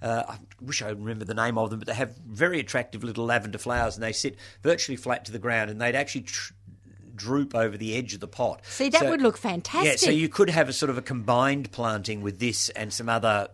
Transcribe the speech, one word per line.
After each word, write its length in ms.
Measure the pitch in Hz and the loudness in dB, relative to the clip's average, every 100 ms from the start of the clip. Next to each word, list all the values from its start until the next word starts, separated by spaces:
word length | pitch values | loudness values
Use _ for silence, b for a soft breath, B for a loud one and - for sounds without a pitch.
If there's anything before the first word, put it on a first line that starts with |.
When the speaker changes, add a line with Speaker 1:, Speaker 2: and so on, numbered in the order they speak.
Speaker 1:
uh, 220 | 117 117 - | -2 -2 -2
I 80 | 113 - - | -8 -16 -14
wish 220 | 127 - | -6 -4
I 80 | 107 | -4
remember 340 | 104 107 110 | -6 -6 -6
the 100 | 104 | -4
name 220 | 110 117 113 | -2 0 0
of 140 | 113 | -2
them, 80 | 110 | -2
but 80 | 104 | -4
they 80 | |
have 220 | 113 123 - | -4 -4 -6
very 400 | 113 104 170 147 | -14 0 2 2
attractive 440 | 127 131 120 110 | -2 -2 -4 -6
little 200 | 117 110 | -6 -4
lavender 340 | 117 120 107 101 | 2 2 0 -6
flowers, 360 | 120 120 113 107 | -4 0 0 -2
and 60 | |
they 100 | 113 | -4
sit 240 | 107 135 - B B | -2 -4 -6 B B
virtually 340 | 147 - - 127 | 2 2 0 -4
flat 280 | 123 120 - | -2 -2 -4
to 60 | |
the 60 | 107 | -6
ground, 320 | 120 117 107 | 0 0 0
and 100 | 107 | 0
they'd 140 | 120 | 0
actually 280 | 131 143 135 | 2 0 -4
tr-, 300 | - - - - - - - - - | -6 -8 -8 -12 -20 -20 -20 -20 -18
droop 400 | 110 104 139 143 | -10 -2 0 0
over 220 | 117 113 101 | 2 0 0
the 180 | 110 117 | -4 -4
edge 180 | 120 | -4
of 60 | 101 | -8
the 60 | 98 | -10
pot. 380 | - 120 - | -2 -2 -2
Speaker 2:
See, 240 | - - 269 | -8 -2 4
that 120 | 320 | 4
Speaker 1:
So 80 | 339 | 4
Speaker 2:
would 100 | 320 | 4
look 160 | 247 - | 4 2
Speaker 1:
Yeah, 40 | |
so 60 | 214 | -2
Speaker 2:
fantastic. 680 | 175 - 320 156 127 - 156 | -4 -2 2 4 4 4 4
Speaker 1:
you 120 | 160 | 2
could 200 | - 180 | 4 6
have 200 | 165 135 | 6 2
a 40 | |
sort 160 | 131 143 | 2 0
of 60 | 123 | -2
a 60 | |
combined 680 | - 127 107 120 135 139 120 | -4 -2 2 4 4 2 -2
planting 520 | - 117 107 101 104 | -4 -2 -2 -2 -4
with 160 | 101 95 | -4 -2
this 320 | 120 107 - | -2 0 -2
and 220 | - 107 | -4 -6
some 160 | - 117 | -4 0
other 400 | 113 113 104 101 | 2 4 4 2